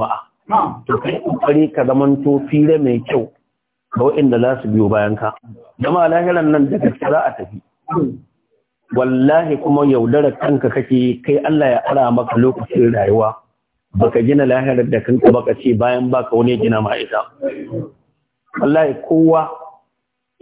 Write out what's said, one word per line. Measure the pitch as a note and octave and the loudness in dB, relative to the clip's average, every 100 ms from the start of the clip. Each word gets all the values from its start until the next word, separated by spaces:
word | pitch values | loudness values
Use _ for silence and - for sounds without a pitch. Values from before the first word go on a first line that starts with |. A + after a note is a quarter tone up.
wa'a. | A2 - - _ - G#3+ - - - | -2 -6 -10 _ -4 -2 -2 -6 -6
To | - | -4
kai | - - | -4 -6
kokari | - B2+ D3+ D3+ D#3 | -6 -2 0 2 0
ka | D3+ C3 | 0 0
zamanto | C3 C#3 C#3 C#3+ C#3 C#3+ | 2 2 2 0 -2 0
fira | D3+ D3+ D#3+ | 2 2 2
mai | C3+ A#2+ A#2 | 0 -2 -2
kyau | C3+ A2+ _ _ _ _ _ _ | -4 -4 _ _ _ _ _ _
ga | - | -2
waɗanda | C3 D3+ C#3 A#2+ | 0 2 2 2
za | B2 C3 | 0 -2
su | G#2+ | -2
biyo | G#2+ G2+ | 0 2
bayan | G#2+ G#2 G#2 | 0 -2 -2
ka. | A2 - A2+ G#2 - - | -6 -8 -16 -20 -20 -8
Jama'a | - F3 D#3+ | -2 2 2
lahiran | E3 F3 F3 D#3 | 2 0 0 0
nan | D3+ C#3 | 2 0
da | - | 0
gaske | - - C3+ | -2 -2 -2
za | D#3 | -2
a | C3+ - | -2 -6
tafi. | F2+ G#2 - _ - D#3+ C3+ - - _ _ _ _ _ _ A#2 | -12 -16 -20 _ -8 -4 -4 -6 -18 _ _ _ _ _ _ -2
Wallahi | B2+ C3 C3+ D#3+ E3 C#3+ | 0 2 4 2 0 -2
kuma | D#3 C#3+ C#3+ | 0 2 2
yaudarar | B2+ A2+ D3 C#3+ - | 2 2 2 0 -2
kanka | - C#3 B2+ | -2 0 0
kake, | C3+ A#2+ C3 B2 A#2+ | -2 0 0 0 -2
kai | - C#3+ D#3 | -2 -2 0
Allah | D#3 C#3 A#2 | 0 2 0
ya | - | 0
ara | C#3 B2 | 0 2
maka | A#2+ A#2 - | 0 0 2
lokacin | C3 B2+ A2+ - A#2 | 2 0 -4 0 2
rayuwa. | A2+ G2 A2 A2 - _ _ _ _ _ | 2 0 2 0 -4 _ _ _ _ _
Baka | G2 A#2 A#2 | -2 0 2
gina | A#2 C#3+ C3+ | 2 2 2
lahirar | B2+ C3 B2+ A#2+ | 0 0 0 0
da | A2+ | -2
kanka | - B2 - | 0 2 4
ba, | B2 - | 4 0
ka | A2 | -2
ce | B2+ A2 | 0 0
bayan | A#2+ B2 B2+ | 0 0 0
baka | B2+ B2 A#2 | -2 0 0
wani | A#2+ | 2
ya | A#2+ | 0
gina | A2+ A2 | 0 0
ma | G#2 A#2 | -2 -4
ita. | G#2+ G#2+ - - C#3 - - E4+ - - _ _ _ _ _ - | -4 -6 -6 -8 -8 -8 -10 -10 -12 -16 _ _ _ _ _ -4
Wallahi | C#3+ D#3 D#3 A#2+ - | 0 2 0 -2 0
kowa | D#3+ D#3+ D#3+ D#3 - - - _ _ _ _ _ _ | 2 4 4 0 -8 -18 -20 _ _ _ _ _ _